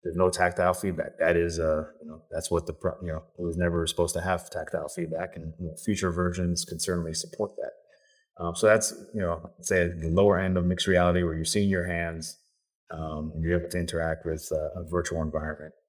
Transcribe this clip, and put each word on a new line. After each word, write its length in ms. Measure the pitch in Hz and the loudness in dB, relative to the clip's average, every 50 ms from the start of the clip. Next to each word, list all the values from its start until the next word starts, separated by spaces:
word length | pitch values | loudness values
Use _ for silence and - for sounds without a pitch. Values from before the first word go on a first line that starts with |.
| _ | _
there's 140 | 87 80 | -4 2
no 120 | 87 92 90 | 4 4 4
tactile 440 | - - 90 90 87 - 90 90 90 | 4 4 2 2 2 2 2 2 2
feedback. 440 | - - 98 85 76 80 - - - | 2 -2 -2 -2 -2 -6 -6 -2 0
That 180 | 82 85 87 | 2 4 4
is, 220 | 85 85 85 82 82 | 4 4 2 0 0
uh, 260 | 80 78 78 78 76 - - - | 2 2 2 0 -2 -6 -12 -18
you 80 | 78 76 | -18 -18
know, 140 | 78 78 _ _ | -18 -18 _ _
that's 220 | - 82 - - | -8 -8 -4 0
what 140 | 87 85 82 | -2 0 0
the 80 | 85 78 | -2 -10
pro-, 280 | - - 92 - - | -4 -4 -4 -4 -4
you 60 | 92 | -8
know, 160 | 85 78 80 - _ _ - | -6 -6 -6 -8 _ _ -6
it 20 | |
was 140 | 87 85 80 | -6 -4 0
never 300 | 87 87 87 85 85 82 | 0 0 2 2 0 -2
supposed 260 | 80 - - 87 82 - | -2 0 0 0 0 0
to 60 | 87 | -2
have 280 | 87 92 92 87 - - | 0 0 -2 -2 -4 -8
tactile 400 | - 87 78 - - 82 76 73 | -10 -10 -8 -4 -6 -6 -6 -6
feedback, 460 | - 90 85 80 80 82 90 92 - | -6 -8 -6 -6 -4 -6 -6 -8 -8
and, 160 | 85 78 80 80 - | -12 -12 -12 -10 -8
you 80 | 90 | -10
know, 80 | 82 80 | -10 -10
future 340 | - - - 104 90 101 92 | -6 -2 -2 -2 0 0 0
versions 540 | 82 87 90 87 87 90 90 87 85 82 - | 0 2 0 0 0 0 0 0 0 -2 -4
can 140 | - 87 80 | -6 -6 -6
certainly 340 | - - 90 87 82 80 80 | -2 -2 -2 -2 -2 -4 -6
support 420 | - - - - - 104 - - | -6 -8 -8 -4 -6 -6 -6 -4
that. 160 | - - - - - _ _ _ _ _ _ _ _ _ _ _ | -8 -10 -10 -10 -16 _ _ _ _ _ _ _ _ _ _ _
Um, 180 | - 87 85 85 | -6 -4 -4 0
so 120 | - - | 4 6
that's, 240 | 107 110 113 110 - - - - - - | 6 8 6 4 0 -6 -8 -16 -10 -6
you 80 | 110 | -2
know, 280 | 92 85 85 80 82 - _ | -2 -2 -2 -4 -6 -16 _
I'd 80 | - - | -12 -2
say 220 | - 98 92 87 | 2 2 4 4
the 220 | 85 85 80 80 80 | 2 0 -2 -2 2
lower 280 | 82 92 101 101 95 87 | 4 6 8 8 6 6
end 180 | 95 95 92 | 2 2 2
of 80 | 90 87 | 2 2
mixed 220 | 90 90 87 - | 2 0 0 2
reality 360 | 98 92 87 87 87 87 90 87 | 4 6 6 6 6 4 4 2
where 120 | 85 80 | 2 0
you're 100 | 80 80 | -2 -2
seeing 240 | - - 104 101 98 | 0 2 2 4 4
your 160 | 95 90 87 | 2 2 0
hands, 520 | 90 87 85 85 85 82 82 80 - - _ _ _ _ _ _ _ _ _ _ _ | 0 -2 -2 -2 -2 -4 -6 -10 -12 -14 _ _ _ _ _ _ _ _ _ _ _
um, 400 | 82 80 80 78 78 76 78 80 82 | -10 -8 -6 -6 -4 -6 -6 -6 -4
and 100 | 80 80 | -2 0
you're 160 | 82 87 87 | 2 2 0
able 100 | 85 87 | 0 -2
to 100 | - 90 | -4 -4
interact 460 | 85 82 - 82 82 82 80 - - | -4 -2 -2 -2 0 0 -2 -2 -4
with, 240 | 85 80 80 - - | -4 -4 -4 -4 -4
uh, 280 | 80 78 76 76 80 90 | -4 -2 -2 -4 -6 -8
a 40 | 87 | -8
virtual 380 | 78 85 87 85 - 87 82 | -2 -2 -2 -2 -2 -2 -4
environment. 520 | 80 78 76 78 76 78 76 73 76 80 _ _ _ | -4 -2 -4 -4 -4 -4 -8 -8 -12 -18 _ _ _